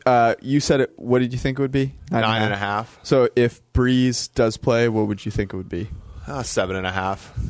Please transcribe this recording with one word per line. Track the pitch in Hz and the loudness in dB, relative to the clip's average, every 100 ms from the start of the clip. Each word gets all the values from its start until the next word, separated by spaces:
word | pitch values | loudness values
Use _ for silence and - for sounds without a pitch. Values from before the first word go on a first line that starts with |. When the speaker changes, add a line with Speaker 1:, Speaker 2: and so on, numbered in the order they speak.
| 131 | 2
Speaker 1:
uh, | 123 117 - | 4 4 2
you | 131 143 | 0 0
said | - 139 | 2 2
it, | 127 - | 0 -4
what | 117 127 | 0 0
did | 123 | 0
you | 123 | -2
think | 135 131 | -4 -2
it | |
would | 135 | -2
be? | 139 135 - - | 0 -2 -6 -6
Nine | |
and | 113 | 0
a | 110 | 0
half? | |
Speaker 2:
Nine | 110 | 2
and | 107 | 0
a | 101 | -2
half. | 101 104 117 - | -2 -4 -6 -10
Speaker 1:
So | - 135 120 123 | 0 4 4 4
if | 120 - _ | 0 -2 _
Brees | - 127 127 127 120 - | 0 2 4 2 0 -4
does | - 113 - | 0 0 0
play, | - 117 120 | 0 2 2
what | 110 107 | 2 0
would | 98 107 | -2 -6
you | |
think | 107 101 | -4 -4
it | 95 | -8
would | 95 | -8
be? | 87 107 - - - - | -8 -8 -12 -16 -16 -10
Speaker 2:
Uh, | 139 | -8
seven | 117 117 95 95 | -4 -2 -2 -2
and | 92 | -4
a | |
half. | 92 95 98 - | -4 -4 -6 -10
Speaker 1:
<laughs> | - | -8